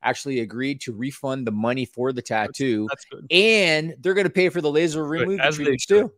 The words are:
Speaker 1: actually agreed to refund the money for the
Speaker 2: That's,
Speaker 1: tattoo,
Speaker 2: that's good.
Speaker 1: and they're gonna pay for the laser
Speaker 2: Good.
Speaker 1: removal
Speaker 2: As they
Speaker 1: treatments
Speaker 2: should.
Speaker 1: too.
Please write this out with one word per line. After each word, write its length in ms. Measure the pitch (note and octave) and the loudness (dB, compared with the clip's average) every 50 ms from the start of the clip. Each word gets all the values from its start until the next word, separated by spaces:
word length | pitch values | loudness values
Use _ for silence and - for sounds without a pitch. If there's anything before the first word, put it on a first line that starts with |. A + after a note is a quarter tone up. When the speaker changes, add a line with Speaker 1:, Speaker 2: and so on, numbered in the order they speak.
| - | -2
Speaker 1:
actually 340 | A#2+ B2+ - - C#3+ C3+ B2 | -2 -2 -2 -4 -4 -2 -2
agreed 420 | A#2 G2+ G#2 A#2+ C3 C3+ C#3+ C3+ - | -4 -4 -6 -6 -4 -4 -4 -6 -8
to 100 | C3 A2+ | -10 -8
refund 560 | G2+ B2 C#3 C#3 - - C3+ C3 C3+ C3 A#2 | -8 -8 -8 -8 -8 -6 -6 -6 -4 -4 -4
the 20 | |
money 340 | G#2+ G#2 G#2+ A#2 B2 C3 B2+ | -2 -2 0 0 0 -2 -4
for 280 | - - - B2 C3 C3 | -6 -6 -4 -4 -2 -2
the 100 | A#2+ A#2 | -4 -6
Speaker 2:
That's, 60 | - | -4
Speaker 1:
tattoo, 580 | A#2 A2 G#2+ G#2 - - C#3 C3 A#2 G#2+ G#2+ A2+ | -2 -2 -2 -2 -4 -4 -2 0 0 0 -2 -4
Speaker 2:
that's 180 | C3+ - - | -6 -10 -10
good. 200 | _ - - D#3 C3+ | _ -18 -18 -8 2
Speaker 1:
and 680 | D#3+ F3+ G3+ A3 A3+ G#3+ G3 E3+ D#3 D3+ D#3 E3 D#3+ - | 4 4 6 6 4 4 4 4 2 2 0 -4 -8 -4
they're 160 | C3 F3+ F#3+ | -2 0 2
gonna 160 | G3 G3 F3 | 2 2 2
pay 200 | - F#3 F#3 F3+ | 2 2 2 2
for 100 | - F3 | 2 0
the 100 | D3+ D3+ | -2 2
laser 320 | C#3+ D3+ E3+ E3+ D3 D#3 D#3 | 2 2 2 2 0 -2 -4
Speaker 2:
Good. 80 | C#3+ | -4
Speaker 1:
removal 300 | D#3 E3 - F#3 G3 G3+ C3 | -2 -2 0 0 0 2 2
Speaker 2:
As 120 | C#3+ D#3 | 0 0
they 80 | D3+ D3 | 0 0
Speaker 1:
treatments 180 | D3 C3+ A#2+ - | 0 0 0 2
Speaker 2:
should. 200 | - G3 G#3 G3+ | 4 4 4 4
Speaker 1:
too. 100 | A3+ - | 2 -4